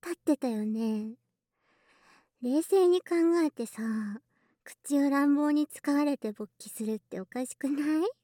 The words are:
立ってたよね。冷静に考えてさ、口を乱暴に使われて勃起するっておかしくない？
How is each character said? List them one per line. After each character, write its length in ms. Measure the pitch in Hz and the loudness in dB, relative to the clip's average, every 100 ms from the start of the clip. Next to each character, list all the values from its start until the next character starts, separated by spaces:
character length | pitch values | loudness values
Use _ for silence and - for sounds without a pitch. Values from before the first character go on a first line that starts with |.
立 100 | - | -8
っ 20 | 339 | -6
て 140 | - 294 | 0 0
た 120 | 254 | 0
よ 160 | 220 214 | -4 -4
ね。 500 | 220 226 220 220 233 _ _ _ _ _ _ _ _ _ _ _ _ | -2 -2 -2 -6 -12 _ _ _ _ _ _ _ _ _ _ _ _
冷 200 | 247 277 | -2 0
静 260 | 330 392 370 | 2 4 6
に 120 | 359 | 4
考 140 | - 339 330 339 | 2 2 4 4
え 60 | 311 | 2
て 160 | - 226 | -2 -10
さ、 160 | - 226 220 208 208 _ _ _ _ | -6 -4 -4 -4 -10 _ _ _ _
口 360 | - - - 285 | -20 -20 -2 2
を 100 | 277 | 4
乱 260 | 277 285 285 | 4 4 4
暴 160 | 294 | 2
に 160 | 294 294 | 2 0
使 240 | - - | -4 -2
わ 140 | 285 294 | 2 2
れ 120 | 285 | 0
て 140 | 214 | -4
勃 200 | 208 214 _ | -8 -14 _
起 100 | - | -18
す 160 | - 220 | -8 -6
る 100 | 214 | -6
っ 40 | |
て 200 | _ 180 | _ -12
お 60 | 185 | -10
か 200 | 247 254 | -8 -8
し 100 | - | -6
く 120 | 269 | -4
な 120 | 285 294 311 370 | -2 0 0 -2
い？ 40 | 539 | -4